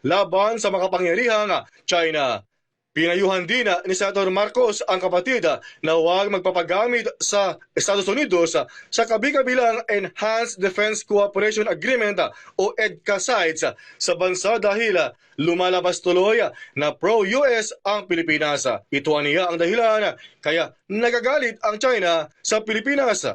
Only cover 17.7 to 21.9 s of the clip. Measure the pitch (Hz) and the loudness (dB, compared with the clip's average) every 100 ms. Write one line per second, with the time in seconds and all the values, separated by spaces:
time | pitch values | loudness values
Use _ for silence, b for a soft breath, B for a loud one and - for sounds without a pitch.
17.7 | - 196 208 - 165 165 151 151 143 131 | -6 -4 -4 -2 -2 0 0 0 0 -2
18.7 | 104 _ 139 147 147 147 156 180 170 170 | -4 _ -4 0 0 0 0 -2 -2 0
19.7 | 226 226 214 196 - B B 151 160 156 | 2 2 2 -2 -6 B B -2 -2 -4
20.7 | _ _ 202 240 240 233 294 247 220 214 | _ _ -2 0 0 0 0 -2 -2 -4
21.7 | 214 254 | 0 0